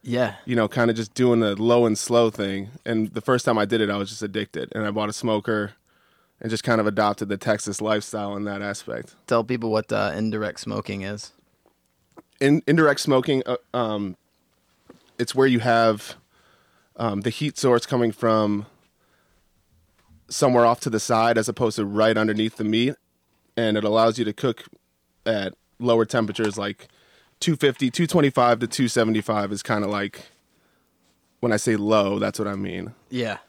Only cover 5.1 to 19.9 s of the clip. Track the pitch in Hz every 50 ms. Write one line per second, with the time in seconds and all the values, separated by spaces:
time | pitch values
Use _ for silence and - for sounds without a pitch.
5.1 | 107 - - 117 110 107 104 - 110 107 104 101 - _ _ _ _ _ _ _
6.1 | _ _ _ _ _ _ - 113 113 107 - - 120 113 104 107 104 98 107 104
7.1 | 101 - 107 101 101 95 - 117 107 104 - - 98 - 107 110 107 104 104 -
8.1 | - 110 101 101 101 101 104 104 101 101 101 101 98 - - - 117 117 - -
9.1 | _ _ _ - 120 117 113 117 127 117 113 113 107 107 107 _ - 104 104 101
10.1 | 78 98 110 110 107 107 107 104 - - - 110 104 104 107 - 101 98 95 98
11.1 | 104 104 - - _ _ _ _ _ _ _ _ _ _ _ _ _ _ _ _
12.1 | _ - _ _ _ _ 139 139 147 165 - - 151 160 160 147 139 - - -
13.1 | 135 131 127 - 143 131 - - 127 123 _ _ - 123 120 110 107 104 101 95
14.1 | 92 _ _ _ _ _ _ _ _ _ _ _ _ _ _ _ - _ _ _
15.1 | _ _ 123 - - 131 135 135 123 117 110 123 113 117 113 113 107 104 - -
16.1 | - - _ _ _ _ _ _ _ _ _ _ _ _ _ _ _ - 117 113
17.1 | 101 101 98 117 - - 151 151 - - - 135 131 127 - - 143 123 120 113
18.1 | 107 - - 113 110 110 107 104 104 101 104 - _ _ _ _ _ _ _ _
19.1 | _ _ _ _ _ _ _ _ _ _ _ _ _ _ _ _